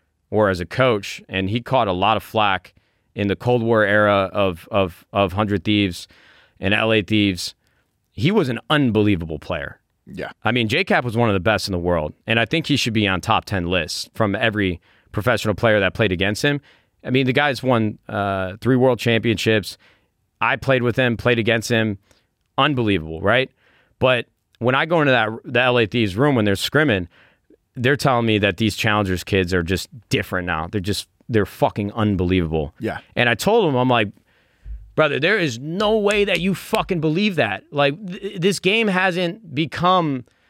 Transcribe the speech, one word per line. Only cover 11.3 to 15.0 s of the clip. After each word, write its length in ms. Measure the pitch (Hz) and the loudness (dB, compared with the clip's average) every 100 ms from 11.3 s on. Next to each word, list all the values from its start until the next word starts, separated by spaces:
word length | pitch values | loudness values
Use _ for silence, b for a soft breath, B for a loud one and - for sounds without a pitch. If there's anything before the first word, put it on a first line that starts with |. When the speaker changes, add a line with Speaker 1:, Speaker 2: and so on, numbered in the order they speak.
Speaker 1:
the 60 | 98 | 2
best 280 | 98 101 - | 2 0 -2
in 40 | |
the 60 | 87 | -2
world, 360 | 87 85 76 - - | 0 0 -2 -6 -2
and 140 | 113 | 0
I 60 | 113 | 0
think 200 | 165 156 | -2 0
he 100 | 139 | 0
should 160 | 120 | 0
be 120 | 110 101 | 0 0
on 140 | 92 | 0
top 240 | - 101 | 0 0
ten 220 | - 98 87 | 0 -4 -2
lists 440 | 90 78 - - | -2 -2 -8 -8
from 200 | - 107 | -2 -2
every 460 | 101 117 104 95 85 b b | 0 -2 0 -2 -4 b b